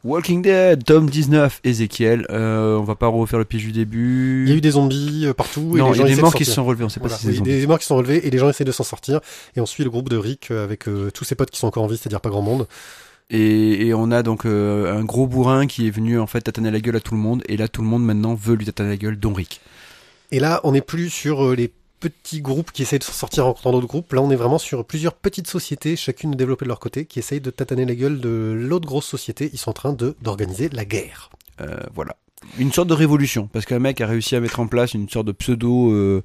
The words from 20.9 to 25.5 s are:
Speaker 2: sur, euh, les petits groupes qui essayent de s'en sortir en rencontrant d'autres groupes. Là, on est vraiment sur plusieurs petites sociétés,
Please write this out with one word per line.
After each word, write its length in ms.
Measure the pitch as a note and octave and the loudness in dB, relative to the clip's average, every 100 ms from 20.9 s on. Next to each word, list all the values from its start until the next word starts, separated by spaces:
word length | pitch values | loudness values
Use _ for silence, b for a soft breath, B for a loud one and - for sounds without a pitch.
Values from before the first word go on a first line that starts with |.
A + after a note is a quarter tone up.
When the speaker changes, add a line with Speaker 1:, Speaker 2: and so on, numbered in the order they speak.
| E3 F3 | -6 -6
Speaker 2:
sur, 340 | - C#3+ C#3+ | -4 -4 0
euh, 120 | C3+ B2 | 2 2
les 160 | A#2+ _ _ _ | -2 _ _ _
petits 440 | E3 _ - D#3 | -10 _ -10 -8
groupes 300 | C#3 C3+ E3 | -4 -4 -4
qui 100 | - | -6
essayent 160 | C3 C#3+ | -2 -2
de 60 | |
s'en 80 | - | -4
sortir 320 | - - - | -8 -4 0
en 40 | B2+ | 0
rencontrant 240 | A#2+ B2+ | 0 0
d'autres 140 | B2 B2 | 0 0
groupes. 260 | C#3+ - | -6 -2
Là, 80 | C3 | 0
on 100 | C#3 | 2
est 60 | C3 | 2
vraiment 220 | A#2+ D#3 | 2 0
sur 260 | - C3 | -2 -8
plusieurs 300 | A2+ D#3 E3 | -6 -4 -4
petites 340 | - G3+ - | -2 -6 -6
sociétés, 480 | E3 | -8